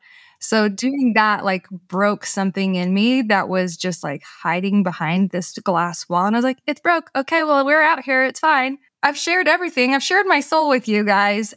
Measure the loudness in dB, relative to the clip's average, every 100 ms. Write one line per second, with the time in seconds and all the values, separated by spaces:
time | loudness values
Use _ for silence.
0 | _ -20 -20 _ -2 0 0 0 -4 0
1 | 2 4 2 2 0 -2 -6 -16 -8 -2
2 | 0 0 -4 -4 -2 -2 -2 -2 0 0
3 | 2 0 2 0 0 -2 -2 -4 -6 -6
4 | -8 -10 -12 -8 -4 -2 0 0 0 -2
5 | -2 0 0 -2 -8 -8 -4 -2 -2 -6
6 | -4 -2 0 0 -2 -2 -6 -4 -2 -2
7 | -2 -6 -2 0 2 2 2 4 4 2
8 | 0 0 0 0 0 2 0 -6 _ _
9 | -2 -2 -2 0 2 2 0 0 2 0
10 | 2 0 2 0 2 0 2 0 0 0
11 | 2 2 2 0 -4